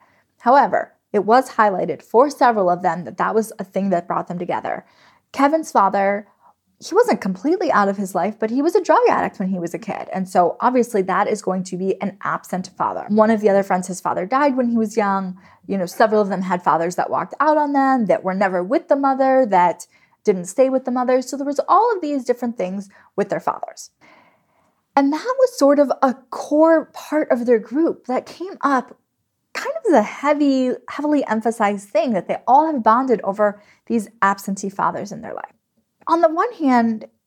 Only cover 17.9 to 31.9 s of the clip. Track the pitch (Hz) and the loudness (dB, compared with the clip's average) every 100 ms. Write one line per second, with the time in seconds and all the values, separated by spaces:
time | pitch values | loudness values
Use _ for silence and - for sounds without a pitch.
17.9 | 262 196 165 185 190 196 180 180 311 - | 2 2 0 0 -2 0 0 0 -2 0
18.9 | 277 277 262 262 262 240 190 175 165 - | 0 2 2 2 4 4 4 2 0 -12
19.9 | _ _ _ 208 190 175 - 262 262 262 | _ _ _ -2 -2 -4 0 2 2 -2
20.9 | 247 254 254 254 277 285 285 - 349 466 | -4 0 0 0 -6 -4 -4 2 4 4
21.9 | 403 302 285 240 240 240 233 180 196 196 | 0 -2 -4 -2 -4 -4 -6 -6 -8 -12
22.9 | _ _ - 202 160 - - - - - | _ _ -6 -4 -2 -4 -6 -10 -16 -20
23.9 | _ _ _ _ _ _ _ _ _ _ | _ _ _ _ _ _ _ _ _ _
24.9 | - 277 311 466 539 523 - 277 285 269 | 0 2 0 -4 0 0 4 4 4 2
25.9 | - 269 - _ - - 294 320 320 240 | 2 0 -2 _ -14 -2 2 4 4 0
26.9 | - - 302 302 254 240 226 - 254 320 | -14 -4 -4 0 -2 2 0 0 -2 -2
27.9 | - - 254 - - 359 349 285 262 - | -2 -6 -6 -6 -14 -14 -6 -2 -2 -4
28.9 | - _ _ _ _ _ - 480 640 453 | -16 _ _ _ _ _ -10 -8 -4 2
29.9 | 269 208 - 285 294 285 262 254 - - | 2 2 -2 -2 2 2 2 0 -4 -8
30.9 | - 294 294 - 220 233 226 208 208 - | -6 -2 0 0 -2 -2 0 -2 -2 -4